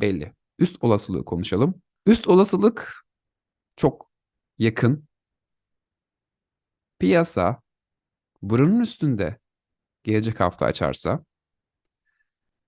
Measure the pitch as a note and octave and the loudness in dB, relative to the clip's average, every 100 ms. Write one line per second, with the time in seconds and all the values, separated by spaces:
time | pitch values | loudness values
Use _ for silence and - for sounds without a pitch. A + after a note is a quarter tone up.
0 | G#2 F2+ D2 - _ - - - A#2+ G#2 | -4 -4 -8 -16 _ -4 -4 -2 0 0
1 | - E2+ - E2+ G2 F#2 D3 F#3 _ _ | -2 -8 -6 -6 -4 0 0 -2 _ _
2 | - A3+ - F3+ G3 F#3 G3+ - - - | 2 2 4 4 4 2 0 0 -12 -18
3 | _ _ _ _ _ _ _ - - - | _ _ _ _ _ _ _ -2 -2 -2
4 | - _ _ _ _ - A2 A2+ A#2 D3 | -16 _ _ _ _ -2 -2 2 0 0
5 | - _ _ _ _ _ _ _ _ _ | -8 _ _ _ _ _ _ _ _ _
6 | _ _ _ _ _ _ _ _ _ _ | _ _ _ _ _ _ _ _ _ _
7 | F3+ F3 E3+ - F2+ B2 _ _ _ _ | 2 2 2 0 -2 -2 _ _ _ _
8 | _ _ _ _ G2 A#2 D3 A#3 A3+ - | _ _ _ _ -2 2 4 2 -2 -2
9 | D3+ A2 E2+ - _ _ _ _ _ _ | -2 -2 -4 -6 _ _ _ _ _ _
10 | - G#2+ A2 A2 F2+ - A#1 - D#2 - | -4 -2 -2 -2 -2 0 -4 -2 -4 -4
11 | E2 C3+ - _ _ _ _ _ _ _ | -4 -6 -8 _ _ _ _ _ _ _
12 | _ _ _ _ _ _ | _ _ _ _ _ _